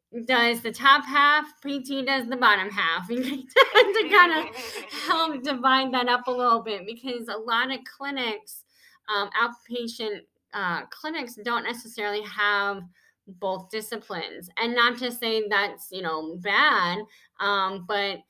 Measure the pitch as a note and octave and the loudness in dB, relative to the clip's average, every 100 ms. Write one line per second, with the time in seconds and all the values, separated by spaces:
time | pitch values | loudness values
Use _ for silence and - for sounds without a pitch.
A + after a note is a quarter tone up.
0 | _ A#3+ A#3 B3 A#3 A#3 A#3 A3+ C4+ C#4+ | _ -8 0 2 2 0 -4 2 6 6
1 | C4+ C#4+ C#4+ D4+ D4 - C#4+ C#4 C4 C4+ | 4 4 6 4 0 -8 -8 -6 -4 -4
2 | C4 C4+ A#3 B3+ A#3+ G3 G3 G3+ E3 E3+ | 0 0 -2 2 4 4 0 -2 0 -2
3 | F3+ A#3+ B3+ C4+ - - - - G4+ G#4 | -4 -4 -4 -6 2 4 6 6 6 2
4 | - G4+ F4 D#4 - - - G4+ - D4 | 4 6 8 4 -2 -8 -12 -12 -12 -6
5 | - E4 E4 C#4 C4+ B3+ B3+ C4 C4+ B3+ | -2 0 0 -2 -4 0 4 4 2 0
6 | B3 B3 B3 B3 B3 A#3 G#3+ G3+ G3 A#3 | 2 0 0 0 2 2 0 -8 -8 -12
7 | C4 A#3+ A3+ G#3+ A3+ A3+ C4 C4 C4 - | -8 -8 -8 -8 -2 0 0 -4 -10 -12
8 | C#4 C#4 A#3 G#3 - - - _ _ _ | -8 -4 -4 -6 -10 -20 -20 _ _ _
9 | - G#3 G3+ A3 A#3 A#3 - A#3+ A#3 A#3 | -4 -4 -2 0 -2 -4 -10 -8 -8 -6
10 | A3 G3+ - _ _ G#3 F3+ D#3+ - - | -8 -8 -12 _ _ -6 -4 -4 -8 -12
11 | D#4 D#4+ A#3+ A3 A3+ A#3 G#3+ A#3+ - - | -8 -8 -10 -8 -4 -4 -4 -8 -10 -6
12 | G#3 G#3 G#3 G#3+ G#3 G3+ G3+ G3 F3+ _ | -4 -4 -6 0 2 2 0 -4 -10 _
13 | _ _ - F3+ G3 F#3 F3+ A3 A3 A3+ | _ _ -20 -8 -4 -4 -6 -10 -8 -10
14 | - F3+ F#2+ F2+ F3+ - A#3 A#3+ A#3+ A#3+ | -8 -8 -8 -12 -12 -6 0 4 4 2
15 | B3 A#3+ A3+ A3 G#3 G3+ G3+ - - F#3 | -6 -4 -2 -2 0 0 0 -6 -14 -8
16 | E3 D#3 D#3+ F3+ G3+ G#3 D4 A3 F3 F#3+ | -4 -4 -6 -6 0 4 4 4 0 -2
17 | G#3+ _ _ - G3+ G3+ F#3+ G3 F3+ G3+ | -8 _ _ -4 -2 0 -2 -4 -4 -2
18 | G3 F3+ | -2 -6